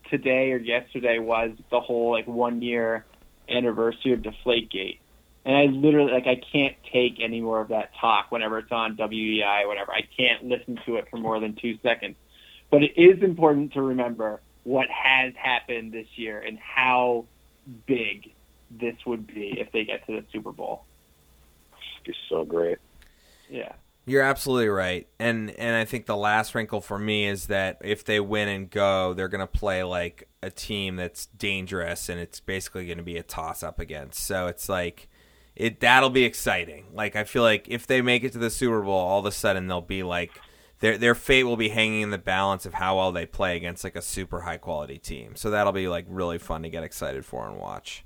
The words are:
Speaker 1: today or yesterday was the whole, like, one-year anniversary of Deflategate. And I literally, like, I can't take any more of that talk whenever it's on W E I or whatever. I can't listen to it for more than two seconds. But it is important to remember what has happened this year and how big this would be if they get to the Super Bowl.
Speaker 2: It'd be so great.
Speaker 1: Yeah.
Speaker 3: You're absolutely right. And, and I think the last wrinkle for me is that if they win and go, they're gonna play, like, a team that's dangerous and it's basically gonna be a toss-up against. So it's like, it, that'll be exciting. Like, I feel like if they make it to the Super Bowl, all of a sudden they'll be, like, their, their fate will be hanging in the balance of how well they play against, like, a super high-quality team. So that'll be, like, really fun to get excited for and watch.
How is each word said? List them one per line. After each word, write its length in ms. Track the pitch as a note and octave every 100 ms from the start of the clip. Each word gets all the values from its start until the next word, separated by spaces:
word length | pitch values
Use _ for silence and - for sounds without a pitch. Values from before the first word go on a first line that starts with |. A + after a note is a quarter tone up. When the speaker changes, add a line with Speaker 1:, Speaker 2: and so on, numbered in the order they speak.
| -
Speaker 1:
today 400 | C#3+ C3 B2+ C3
or 40 | B2+
yesterday 600 | A#2 A#2+ B2 B2+ A#2+ A#2
was 320 | A2+ A2+ A2+ A2 -
the 80 | B2
whole, 300 | A#2 A#2+ A#2
like, 160 | A#2 A#2
one-year 760 | A#2+ A#2+ A#2+ A#2+ A#2+ A2+ A2+ - _ - _ -
anniversary 640 | B2 A#2+ A2 A2+ A#2 C3
of 80 | A#2+
Deflategate. 760 | A2 G#2+ B2+ A#2 A2+ F#2+ F#2+ - _ _ _ _
And 120 | C3+ C#3
I 100 | C#3+
literally, 460 | C3+ D3+ D3+ C#3+
like, 140 | B2+ C3
I 80 | B2+ -
can't 220 | D3+ C3+ - -
take 280 | B2+ B2 A#2+
any 200 | A2+ A#2
more 200 | A2+ A2
of 80 | A2
that 260 | A2 - -
talk 320 | A#2 G#2 -
whenever 260 | A#2 A2 A2
it's 140 | A2
on 240 | A#2 A2 G#2+
W 360 | A2 A2 A2
E 80 | G#2+
I 200 | G2+ G2+
or 60 | G2+
whatever. 240 | G2+ G2
I 100 | G2 - -
can't 280 | B2 A#2
listen 360 | B2 A#2+ - A#2 -
to 100 | A2+
it 120 | -
for 60 | A#2
more 220 | A2 A2
than 160 | A2
two 240 | G#2+ A#2+ A2
seconds. 340 | B2 A#2 G2 - _ - - - _
But 140 | D3
it 100 | C#3+ -
is 220 | F3 F#3+
important 500 | G3 E3 D#3+ C#3+ D3
to 80 | C#3
remember 580 | C3+ B2+ A#2+ A2+ G#2+ G#2 _ _
what 240 | A#2+ C3+ B2+
has 420 | - C3 C3 C3 B2+
happened 560 | C3+ B2 - A#2 A2+
this 140 | A2+ A2 -
year 240 | A2+ G#2
and 180 | G#2+ A2
how 680 | - C3+ B2+ B2+ B2 A#2+ A#2 _ _ _ C3+ A#2+ -
big 460 | B2+ A2 G2+ G2 _ _ _ _
this 260 | A2+ A#2 A#2+ B2+
would 200 | A#2 G#2+
be 300 | A2 G2+ G2
if 100 | G#2+
they 120 | A2+
get 200 | G#2+ G#2 -
to 60 | A2
the 40 | G#2+
Super 180 | G#2+ G#2
Bowl. 320 | F#2+ F#2+ - _ _ _ _ _ _ _ _ _ - - -
Speaker 2:
It'd 20 |
be 100 | - - -
so 160 | D#2+
great. 340 | D#2 E2+ E2+ E2 _ - - _ _ _ _
Speaker 1:
Yeah. 240 | C3+ - - _ _ -
Speaker 3:
You're 160 | C#3
absolutely 460 | C3+ C3+ C#3 B2+ A2
right. 380 | F#2+ F#2 F2+ - _
And, 320 | A#2 A2+ G#2+
and 240 | - A#2 A2+
I 80 |
think 220 | A2 A#2+ -
the 100 | G#2
last 380 | G#2 G#2+ A2
wrinkle 260 | B2 G#2+ G#2+
for 180 | - G2+
me 280 | G#2+ G#2 G2+
is 200 | G2+ -
that 320 | G2 F#2 -
if 220 | G2 G#2
they 140 | - G#2+
win 280 | G2+ G#2+ G#2
and 200 | G2 F#2+
go, 440 | G#2 G2 F#2+ F#2
they're 140 | F2+ F#2
gonna 180 | G2 F#2+
play, 360 | - G#2 F#2
like, 440 | F2+ F2+ F2 - - _
a 80 | F#2+
team 460 | - - G#2 G2 F#2
that's 300 | F2+ - -
dangerous 840 | - G2+ G2 F2+ F#2+ F2 E2+ -
and 120 | F2
it's 200 | E2+ -
basically 460 | - F#3 - F#2+ F2
gonna 160 | E2+
be 140 | E2+ E2+
a 40 |
toss-up 560 | - - D#2+ - D#2+ -
against. 420 | E2+ D2+ C#2 -
So 260 | - F#2+ F2+
it's 220 | E2+ -
like, 400 | F#2+ F2 - - _ _ _ _
it, 260 | - A#2 G#2+
that'll 300 | A#2+ C3 C3
be 140 | C3
exciting. 600 | B2 - A#2+ F#2 E2+ D2+ F#2
Like, 200 | F#2+ G#2+
I 100 | G#2+
feel 180 | G#2+ B2+
like 240 | A#2 G#2 -
if 180 | A#2 -
they 140 | C3
make 240 | B2 B2
it 80 | B2+
to 60 | A#2
the 120 | A#2
Super 300 | - B2 A2
Bowl, 140 | G2 F#2+
all 200 | F2+ G2
of 60 | G2+
a 60 |
sudden 340 | - A2 F#2+ F#2
they'll 120 | F2+
be, 200 | F2 F#2+
like, 280 | F2+ F2 F2 - - _ _ _
their, 160 | A2 G#2+
their 180 | A#2+
fate 300 | A#2 - C3
will 140 | B2+ A#2
be 100 | G#2+
hanging 320 | A2+ A2 A2
in 100 | G#2
the 80 | G2+
balance 460 | F#2+ F#2+ G2 F#2+
of 80 | F#2+
how 220 | - F#2+ F#2+
well 160 | F#2
they 140 | F2 E2+
play 280 | - F#2+ F2
against, 280 | F2 F2
like, 120 | G2 -
a 60 |
super 380 | - - F#2 F2
high-quality 580 | F2 E2 - D#2 C#2 D2
team. 380 | - D2 A1 -
So 140 | A2
that'll 240 | G#2 G2+
be, 140 | F#2+ F#2
like, 180 | F2 F2+
really 300 | F#2 F2 E2+
fun 240 | - D#2+
to 80 | E2
get 120 | E2
excited 420 | D2+ - D2 C2+ -
for 200 | B1 G#1+
and 120 | G1+
watch. 440 | G1+ G1+ - -